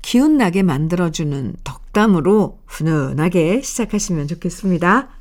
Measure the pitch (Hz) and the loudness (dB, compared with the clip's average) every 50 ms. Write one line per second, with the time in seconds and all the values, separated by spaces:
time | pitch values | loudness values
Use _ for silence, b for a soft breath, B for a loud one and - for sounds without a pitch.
0 | - - - 240 269 311 311 285 240 180 170 196 196 180 143 135 156 160 175 175 | -10 2 2 4 4 4 4 4 2 2 2 2 2 2 2 0 -2 -2 0 0
1 | 180 170 156 - 165 151 143 139 131 107 - - - - 135 - - - - 208 | -2 -2 -2 -4 -4 -4 -4 -4 -6 -8 -10 -10 -12 -12 -14 -14 -18 -4 0 2
2 | 208 226 196 165 139 180 202 214 196 - - - - - - - 151 160 160 151 | 4 4 4 4 4 4 4 4 2 0 -4 -12 -20 -18 -10 -4 -2 0 0 0
3 | 139 135 135 135 156 180 175 180 156 160 190 254 269 - - - 233 214 - 208 | -2 -2 -2 -2 -2 0 2 2 2 2 0 -2 -2 -4 -6 -6 -4 -2 -2 -4
4 | 202 - 175 156 143 143 170 - - 180 170 - - 190 180 160 175 175 196 247 | -2 -2 -4 -4 -4 -6 -8 -6 -6 -8 -8 -4 -2 -2 0 2 2 2 2 2
5 | 277 - - - | 0 -4 -14 -20